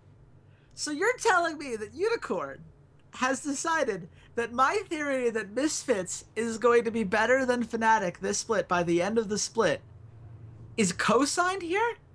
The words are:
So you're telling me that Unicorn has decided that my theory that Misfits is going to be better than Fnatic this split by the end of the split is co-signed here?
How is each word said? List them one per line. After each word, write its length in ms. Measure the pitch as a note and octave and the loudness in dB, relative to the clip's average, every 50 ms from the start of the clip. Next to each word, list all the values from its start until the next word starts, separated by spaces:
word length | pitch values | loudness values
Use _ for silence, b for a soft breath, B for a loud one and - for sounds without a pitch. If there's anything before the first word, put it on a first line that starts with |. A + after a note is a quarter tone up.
| _ - - - - - - - b b b b b b b | _ -20 -20 -20 -20 -20 -20 -20 b b b b b b b
So 180 | - - D4+ | -8 -6 -6
you're 260 | D4+ C#4+ F#4+ A4+ B4+ - | -4 0 0 0 0 2
telling 400 | - A4+ F#4+ F4 E4+ E4 D#4+ D#4 | 2 2 4 4 2 0 -2 -6
me 180 | D4+ C4+ A#3 | -8 -8 -8
that 180 | G#3 G#3+ G#3 A3+ | -8 -8 -10 -6
Unicorn 680 | C#4+ F#4+ A4+ A#4 - - - A3 E3+ C#3+ C#3 C3+ - - - - - - - - - - - - | -4 -2 -2 -2 -2 -2 -4 -4 -4 -4 -6 -8 -12 -18 -20 -20 -20 -20 -20 -20 -20 -20 -20 -6
has 240 | - B3 C4 C4+ C4 | -2 -2 0 0 -2
decided 680 | - D4 C#4 - - E4 E4 D#4+ C#4+ - G3 F3 F3+ b b b b b - | -4 -6 -6 -4 -2 0 0 0 0 0 -2 -4 -8 b b b b b -6
that 160 | A#3 A#3 A3+ A#3+ | -6 -6 -4 0
my 280 | A#3+ C4 D4 F4+ G#4+ F#4+ - | 2 2 2 2 0 -4 -4
theory 400 | E4+ D4+ D4 C#4+ C4+ C4 B3 A#3 | -6 -4 -2 -2 -2 0 0 -2
that 200 | G#3 A3+ G#3 F#3+ | -2 -2 -6 -4
Misfits 720 | G#3 B3+ C#4+ D#4 - - - - A#3 F#3+ F3+ - - - - - - | -4 -2 -2 -2 -2 -4 -2 -2 -2 -2 -2 -4 -8 -12 -14 -10 -6
is 220 | A3 A#3 A#3 A3+ A3 | -4 -4 -4 -2 2
going 240 | A3+ A#3+ A#3+ A#3+ A#3 | 4 4 6 6 4
to 80 | A3+ | 2
be 120 | A3 A#3 A3 | 0 -2 0
better 420 | F#3 A3+ G#3 A3 A3+ B3+ C4+ C4 | 0 2 2 4 4 4 4 4
than 200 | B3 B3 A#3+ A#3 | 2 0 0 -2
Fnatic 540 | A3+ - A3 A3+ A3 A3 G#3+ G3 F3 F3 - | -2 -2 2 4 4 4 4 2 0 -4 -4
this 180 | F#3+ G3 G3+ - | -4 -4 -2 -2
split 280 | - - A3 F#3+ F3 - | -2 0 0 0 2 2
by 160 | F3+ F3 F3 | 2 2 2
the 180 | E3+ E3+ E3+ | 4 2 2
end 160 | E3+ G3+ A3+ A#3 | 2 2 0 0
of 120 | A3 F#3+ | 0 0
the 100 | G#3+ G3+ | -2 -2
split 420 | - - - A3 G#3+ E3 C3+ - - - - - - - - - - - - - - - - - - - - | -4 -2 0 0 2 2 0 -2 -4 -12 -20 -20 -20 -20 -20 -20 -20 -20 -18 -18 -18 -20 -20 -20 -20 -6 -2
is 160 | - A3 F3 - | 0 0 0 0
co-signed 720 | - - - G#3+ A#3 D4 C#4+ - F#4 F4 F4+ F#4+ G4 F4 | 0 2 4 4 4 4 2 2 0 0 0 0 -2 -4
here? 320 | D#4+ F4 G4+ A#4 A#4+ A4 - - - B | -2 0 0 0 0 -2 -6 -12 -20 B